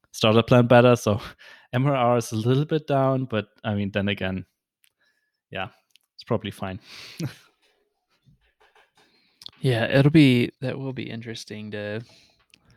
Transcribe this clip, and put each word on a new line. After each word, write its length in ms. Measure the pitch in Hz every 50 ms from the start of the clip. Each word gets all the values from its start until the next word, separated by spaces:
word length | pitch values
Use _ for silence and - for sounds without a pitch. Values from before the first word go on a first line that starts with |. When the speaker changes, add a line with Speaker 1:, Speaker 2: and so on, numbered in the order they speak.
| _ _ -
Speaker 1:
starter 300 | - - 110 110 113 110
plan 240 | - 127 123 120
better. 300 | 117 127 120 120 123 120
So 240 | - - 110 104 110 - - - _ -
<laughs> 260 | - - - _ - -
M 140 | 123 135
R 80 | 143 139
R 220 | 131 120 120 123 120
is 140 | 113 - 113
a 40 |
little 280 | 110 110 123 131 139 151
bit 220 | - 160 156 151 -
down, 360 | 143 135 135 135 135 131 131
but, 220 | - 110 104 101 _ _ _ -
I 100 | 113 104
mean, 160 | 101 101 98 -
then 160 | 104 98 101
again, 360 | 101 - 95 92 92 92 92 _ _ _ _ _ _ _ _ _ _ _ _ _ _ _ _ _ _ _ _ _
yeah, 180 | - 95 92 - _ _ _ _ _ _ _ _ _
it's 100 | _ -
probably 260 | - 120 104 - 98 -
fine. 260 | - 101 95 95 - _ - - - - - - -
<laughs> 80 | 165 120 - - _ _ _ _ _ _ _ _ _ _ _ _ _ _ _ _ _ _ _ _ _ _ _ _ _ _ _ _ _ _ _ _ _ _ _ _ _ _ _ _ - - _ -
Speaker 2:
Yeah, 260 | - 131 123 113 117
it'll 240 | - - 139 135 147
be, 400 | 160 160 143 131 123 120 120 - _ -
that 180 | 135 127 - 131
will 140 | 135 135 127
be 180 | 120 113 123
interesting 600 | 113 113 113 117 113 110 - - 110 107 107 107 107
to, 300 | 104 104 104 104 110 123 _ _ _ _ _ _ _ _ _ _ _ _ _ _